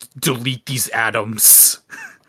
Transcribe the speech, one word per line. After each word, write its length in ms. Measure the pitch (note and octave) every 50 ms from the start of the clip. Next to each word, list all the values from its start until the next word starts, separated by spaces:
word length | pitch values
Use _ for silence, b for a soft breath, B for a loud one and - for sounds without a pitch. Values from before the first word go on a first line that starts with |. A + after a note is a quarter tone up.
| - - - C3+
delete 460 | - D3+ C3 A#2+ A#2+ C3 B2+ A#2+ -
these 240 | - C#3 A#2+ - -
atoms 880 | - A2+ A2+ A2 G#2 A2+ G#2 A2 A2 G#2+ - - - - - - - - _ _ B B B B B B B